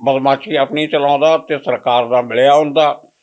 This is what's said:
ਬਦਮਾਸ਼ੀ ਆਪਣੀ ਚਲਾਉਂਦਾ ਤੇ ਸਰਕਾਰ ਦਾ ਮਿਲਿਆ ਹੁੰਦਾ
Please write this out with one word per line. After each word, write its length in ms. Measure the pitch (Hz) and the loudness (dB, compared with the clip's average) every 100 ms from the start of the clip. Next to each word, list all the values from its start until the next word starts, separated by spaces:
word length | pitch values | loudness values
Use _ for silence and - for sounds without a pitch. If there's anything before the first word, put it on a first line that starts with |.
ਬਦਮਾਸ਼ੀ 520 | 123 135 135 135 - 151 | -2 0 0 -2 -2 -4
ਆਪਣੀ 320 | 135 139 151 | -2 -4 -4
ਚਲਾਉਂਦਾ 500 | 156 143 143 151 160 | -2 0 2 2 0
ਤੇ 200 | 156 147 | -2 -8
ਸਰਕਾਰ 480 | 131 123 - 123 117 | -4 -4 0 0 0
ਦਾ 160 | 123 | 0
ਮਿਲਿਆ 340 | 120 113 135 147 | 0 0 4 4
ਹੁੰਦਾ 480 | 302 143 151 - - _ | 2 0 0 -2 -10 _